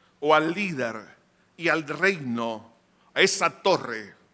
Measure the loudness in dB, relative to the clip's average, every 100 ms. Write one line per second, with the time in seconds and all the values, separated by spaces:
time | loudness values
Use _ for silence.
0 | _ -4 4 4 4 -4 -6 -4 -6 -6
1 | -16 -20 _ _ _ -6 -2 -2 -2 0
2 | 0 0 -6 -4 -6 -8 -14 _ _ _
3 | _ 0 2 2 -2 0 0 0 0 -10
4 | -14 -20 _